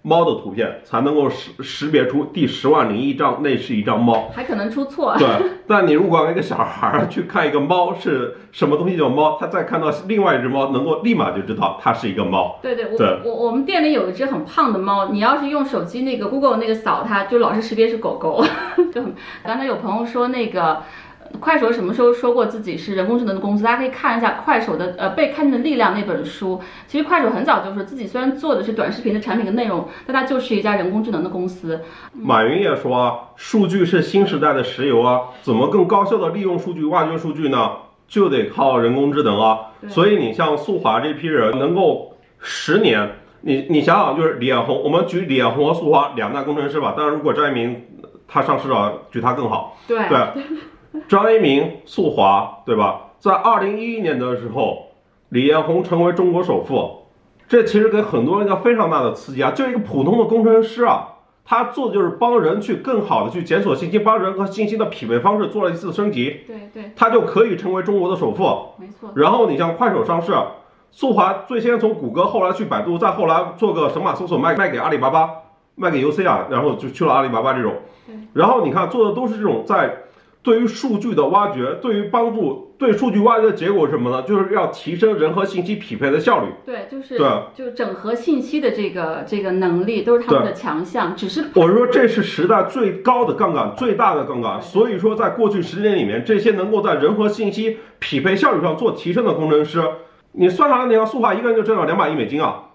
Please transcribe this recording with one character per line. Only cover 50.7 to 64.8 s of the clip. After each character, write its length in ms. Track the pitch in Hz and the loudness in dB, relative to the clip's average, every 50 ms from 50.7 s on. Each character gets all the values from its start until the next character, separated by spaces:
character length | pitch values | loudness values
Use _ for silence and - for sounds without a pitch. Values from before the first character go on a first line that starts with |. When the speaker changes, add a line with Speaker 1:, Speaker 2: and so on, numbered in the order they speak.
| - - - _ - 302 - - | -20 -20 -20 _ -14 -14 -2 2
Speaker 1:
张 260 | 202 196 208 226 226 | 2 4 6 6 4
一 40 | 220 | 6
鸣、 320 | 196 147 135 139 156 170 - - - | 6 4 4 4 2 0 -4 -12 -18
速 240 | - - - 185 151 | -12 -4 0 0 0
滑， 480 | - - 101 98 98 98 95 - - - - | 2 4 4 6 6 4 2 -2 -10 -14 -4
对 100 | - 120 | -2 0
吧？ 240 | 107 101 - - - - - - _ | 2 2 0 0 -4 -10 -18 -20 _
在 140 | _ 202 190 | _ 2 2
二 280 | 190 - 220 226 214 | 4 4 2 2 2
零 200 | 196 196 214 220 | 2 -2 -4 -4
一 140 | 226 233 233 | -6 -6 -6
一 60 | 226 202 | -4 -2
年 160 | 165 143 123 | -2 -2 -2
的 180 | 123 127 123 | -2 -4 -4
时 140 | - 110 117 104 | -4 -6 -6 -4
候， 340 | - 113 98 - - - - _ _ _ _ _ _ _ _ | -2 -2 -2 -2 -6 -12 -20 _ _ _ _ _ _ _ _
李 160 | - 123 131 | -2 2 4
彦 160 | 143 151 160 156 | 4 4 4 2
宏 200 | 147 165 180 175 | 2 0 0 0
成 220 | - 175 165 170 | 0 0 2 2
为 80 | 175 175 | 2 2
中 220 | 180 185 180 170 | 2 2 2 2
国 80 | 175 185 | 2 0
首 200 | - 143 92 - | 0 0 -2 -2
富， 440 | - 139 110 - - - - - _ _ _ _ _ _ _ _ _ | -2 -2 -2 -2 -2 -8 -14 -20 _ _ _ _ _ _ _ _ _
这 140 | - 240 220 | 4 4 4
其 180 | 214 - 208 | 6 4 4
实 80 | 214 220 | 4 4
给 140 | 202 214 208 | 4 2 0
很 240 | - - 120 117 | 0 0 0 2
多 120 | 147 180 208 | 2 2 2
人 80 | 208 | 2
一 40 | 196 | 2
个 60 | 196 | 0
非 200 | 190 - 233 240 | 2 2 2 2
常 140 | 220 202 165 | 4 2 2
大 120 | 160 139 123 | 2 0 0
的 100 | 117 104 | 0 -2
刺 200 | - - - 135 | -4 -12 -10 -4
激 100 | 131 139 | 0 0
啊！ 80 | - - | 0 0
就 140 | - 269 254 | 0 -2 -2
一 40 | 247 | -2
个 60 | 233 | -4
普 260 | - - - 139 135 | -4 -2 -2 0 2
通 140 | 156 208 233 | 2 4 4
的 60 | 220 | 4
工 180 | - 226 233 220 | 2 4 4 6
程 180 | 226 220 226 220 | 6 6 6 4
师 220 | - - 233 240 | 2 0 0 2
啊， 240 | 214 139 - - - - - _ _ _ _ _ | 2 2 0 -2 -10 -18 -20 _ _ _ _ _
他 180 | - 247 240 254 | 0 0 0 0
做 240 | 247 - 311 262 220 | -2 -4 -4 -4 -2
的 60 | 180 | 0
就 80 | 202 185 | 0 0
是 80 | 170 | 0
帮 280 | - - 233 240 240 233 | 0 0 0 2 4 4
人 220 | 170 156 185 208 | 2 2 0 0
去 160 | 208 - 220 | -2 -4 -4
更 260 | - - 269 254 214 202 | -4 -2 -2 -2 -2 0
好 180 | - - 226 208 | 0 -2 -2 -2
地 60 | - | -2
去 120 | - 180 170 | -4 -8 -4
检 200 | - 160 196 202 | 0 0 0 2
索 120 | 196 170 | 0 0
信 160 | - 180 170 | -2 -2 0
息， 80 | 180 214 | 0 2
帮 240 | 214 226 220 220 - | 2 2 2 2 0
人 120 | 196 185 | -2 -4
和 100 | 190 196 | -4 -6
信 240 | 190 - 220 214 208 | -6 -2 -4 -2 -2
息 80 | 220 | 0
的 80 | 220 | -2